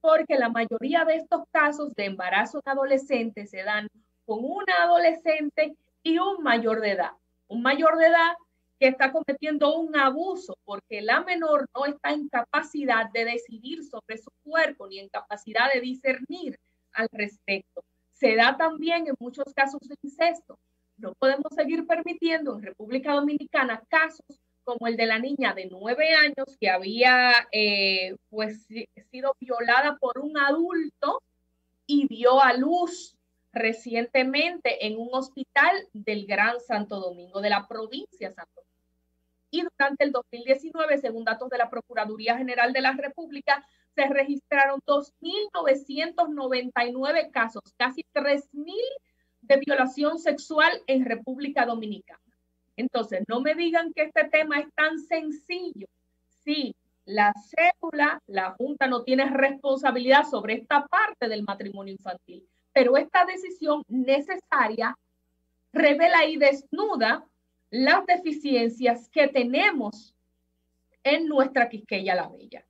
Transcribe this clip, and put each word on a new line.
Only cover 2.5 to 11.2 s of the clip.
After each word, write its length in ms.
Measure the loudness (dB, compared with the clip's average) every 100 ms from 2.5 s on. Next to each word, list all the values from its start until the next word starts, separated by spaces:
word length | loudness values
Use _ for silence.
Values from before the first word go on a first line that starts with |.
| -6 -4
en 60 |
adolescentes 760 | -2 2 0 0 -4 -4 -8 -14
se 140 | -10
dan 240 | -6 -4 -6 _ _ _ -8
con 140 | -6
una 300 | -4 -4 0 2
adolescente 920 | 6 6 4 2 -2 0 -2 -2 -2 -4 _ _
y 160 | 0 0
un 220 | 0 -2
mayor 360 | 0 2 2 -2
de 120 | -2
edad. 200 | -2 -4 -6 _ _ _
Un 140 | -2
mayor 360 | 0 4 4 6
de 100 | 6
edad 260 | 6 4 0 _ _ _ _
que 120 | 2
está 240 | 4 0
cometiendo 640 | 0 -2 -4 -2 2 2 2
un 180 | 0 2
abuso 600 | 2 2 -4 -6 -10 -18 -12
porque 360 | -12 _ -8
la 200 | 0 0